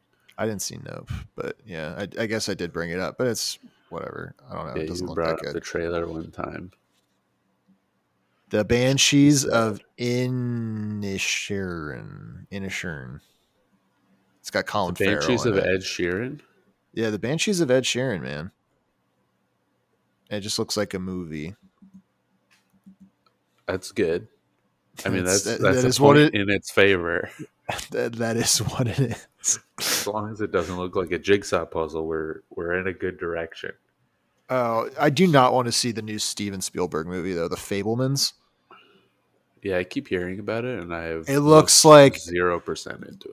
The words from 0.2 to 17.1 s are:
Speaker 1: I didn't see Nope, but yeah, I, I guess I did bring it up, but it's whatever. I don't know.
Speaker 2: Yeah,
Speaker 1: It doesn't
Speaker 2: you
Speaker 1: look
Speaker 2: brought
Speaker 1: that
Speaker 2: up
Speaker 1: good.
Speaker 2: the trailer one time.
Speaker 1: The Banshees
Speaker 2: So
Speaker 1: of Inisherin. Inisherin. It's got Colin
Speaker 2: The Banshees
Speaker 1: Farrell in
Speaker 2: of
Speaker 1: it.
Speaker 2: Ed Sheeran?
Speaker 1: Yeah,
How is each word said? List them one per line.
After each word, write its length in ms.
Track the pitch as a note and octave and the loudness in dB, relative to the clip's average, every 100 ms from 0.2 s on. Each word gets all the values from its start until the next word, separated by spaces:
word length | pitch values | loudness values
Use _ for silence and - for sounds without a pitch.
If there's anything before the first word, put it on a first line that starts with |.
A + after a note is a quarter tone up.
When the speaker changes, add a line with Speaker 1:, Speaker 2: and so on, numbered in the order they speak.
| _ - | _ -8
Speaker 1:
I 80 | A2 | -6
didn't 160 | G2+ | -6
see 160 | - - | -8 -10
Nope, 280 | G1+ G1+ - - - | -14 -14 -10 -12 -12
but 240 | - - - - | -10 -10 -10 -12
yeah, 280 | E2 D#2 - | -10 -10 -8
I, 100 | G2 - | -10 -6
I 40 | - | -6
guess 220 | A2 G#2 | -4 -4
I 60 | |
did 180 | F#2+ F2 | -6 -6
bring 160 | E2 E2+ | -6 -6
it 80 | F2 | -6
up, 180 | F2 - | -6 -4
but 80 | B2+ | -4
it's 320 | G#2+ - - - _ _ | -2 -6 -10 -16 _ _
whatever. 440 | E2 - - E2 - - | -12 -10 -10 -14 -16 -14
I 60 | |
don't 120 | E2+ D#2+ | -12 -10
know. 80 | C2+ | -8
Speaker 2:
Yeah, 60 | |
Speaker 1:
It 40 | D#2+ | -8
doesn't 180 | F2 | -6
Speaker 2:
you 40 | F2+ | -6
Speaker 1:
look 80 | D#2+ | -2
Speaker 2:
brought 100 | E2 | -2
Speaker 1:
that 80 | |
Speaker 2:
up 60 | E2 | -2
Speaker 1:
good. 100 | - | -6
Speaker 2:
the 60 | E2+ | -8
trailer 460 | - F2 E2+ E2+ E2+ | -6 -6 -4 -4 -4
one 240 | D#2+ E2+ | -8 -12
time. 400 | - - - F2+ - _ _ _ _ _ _ _ _ _ _ _ _ _ _ _ _ _ | -10 -10 -10 -14 -18 _ _ _ _ _ _ _ _ _ _ _ _ _ _ _ _ _
Speaker 1:
The 140 | G#2 | -2
Banshees 800 | G2+ A#2+ C3 C#3 - C#3+ C#3+ C#3+ | 2 2 4 4 4 6 8 6
Speaker 2:
So 80 | - | 4
Speaker 1:
of 300 | A#2 A2+ G2+ - - | 2 2 -2 -10 -6
Inisherin. 2500 | A#2+ B2 B2+ B2+ B2 A#2+ A2+ A2 G#2+ G#2+ G2+ G2 - - - G2+ F#2 E2+ D2+ B1 G#1 G1+ G#1+ F2 F#2+ | -2 0 0 -2 -2 -4 -4 -6 -6 -6 -4 -4 -4 -4 -4 -4 -4 -6 -8 -10 -12 -16 -16 -18 -14
Inisherin. 680 | G2 F#2+ - F2+ D2 B1+ C#2 - _ _ _ _ _ _ _ _ _ _ _ | -10 -8 -8 -8 -10 -12 -16 -18 _ _ _ _ _ _ _ _ _ _ _
It's 100 | - | -6
got 140 | G2+ - | -4 -2
Colin 280 | G#2 F2+ | -2 -2
Speaker 2:
The 100 | F2 | 0
Banshees 380 | G2 D#2 D2 A#2+ | 0 2 0 0
Speaker 1:
Farrell 160 | A#2+ F#2+ | 2 0
in 60 | |
Speaker 2:
of 40 | F2 | 2
Speaker 1:
it. 60 | |
Speaker 2:
Ed 60 | F#2+ | 0
Sheeran? 600 | F#2 - F2 F#2 B2+ D3+ - _ _ _ _ | -2 -4 -4 -4 -6 -10 -18 _ _ _ _
Speaker 1:
Yeah, 160 | - A2+ | -4 -4